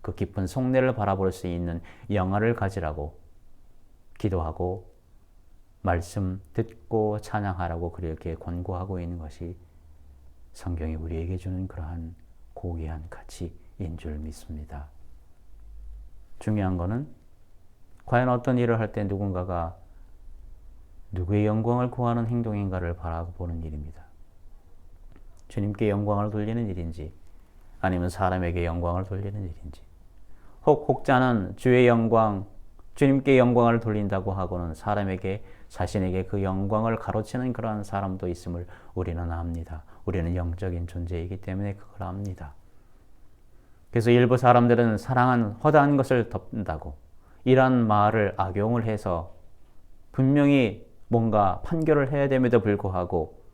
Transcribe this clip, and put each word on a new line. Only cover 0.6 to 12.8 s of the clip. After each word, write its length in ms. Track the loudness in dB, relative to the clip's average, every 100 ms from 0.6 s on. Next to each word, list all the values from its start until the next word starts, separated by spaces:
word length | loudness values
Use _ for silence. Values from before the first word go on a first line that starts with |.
| 0 2 2
바라볼 380 | 2 0 2 0
수 140 | -2 -6
있는 360 | -4 -4 -6 -10 -20 -4
영화를 440 | 0 0 2 0
가지라고 640 | 0 -2 -2 -6 -6 -8 -10 -20 -20 -20 -20 -20 -20 -20 -20 -20 -6
기도하고 760 | -2 -2 -4 -4 -4 -4 -12 -20 _ -20 _ -20 -20 -20 -20 _
말씀 580 | 0 0 -2 -4 -4 -4 -8
듣고 680 | -6 -6 -6 -4 0 0 -2
찬양하라고 720 | -4 -4 -2 -2 -4 -4 -6
그렇게 420 | -6 -8 -6 -8 -8
권고하고 640 | -8 -8 -6 -6 -6 -6
있는 180 | -6 -8
것이 360 | -12 -12 -12 -12 -18 -20 -20 -20 -20 -20 -20 -20 -20
성경이 400 | -12 -8 -6 -4
우리에게 420 | -6 -6 -6 -4 -6
주는 320 | -6 -6 -6
그러한 460 | -8 -8 -8 -10 -14 -20 -20 -20
고귀한 500 | -10 -8 -6